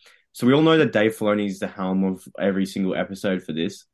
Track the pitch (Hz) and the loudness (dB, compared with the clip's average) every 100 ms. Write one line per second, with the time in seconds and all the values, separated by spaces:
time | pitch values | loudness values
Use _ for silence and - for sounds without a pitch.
0 | _ _ _ - 123 143 160 160 131 107 | _ _ _ 0 2 4 6 4 2 2
1 | 110 110 107 104 101 95 98 - 92 95 | 2 2 0 0 -2 -6 -10 -6 -2 0
2 | 95 95 - - 98 95 95 98 92 82 | -2 -4 -12 -4 -2 0 -2 -2 -2 -2
3 | 90 98 104 92 - 80 90 - _ | -6 -6 -4 -4 -6 -6 -6 -6 _